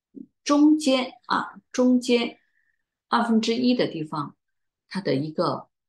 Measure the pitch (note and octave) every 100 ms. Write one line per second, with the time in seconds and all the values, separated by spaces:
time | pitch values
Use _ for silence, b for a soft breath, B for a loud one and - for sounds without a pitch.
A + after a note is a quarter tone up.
0 | _ - - _ - D4 D4+ D#4 - C4
1 | B3+ - - G3 - G3 _ - B3+ B3+
2 | A#3+ A#3+ A#3+ - _ _ _ _ _ _
3 | _ A#3 G#3+ A3 A3 A3+ B3 B3 D3 E3
4 | D#3 D#3 C#3+ - _ _ _ _ _ F#3
5 | F3+ C3+ D#3 D#3 E3 C3+ - _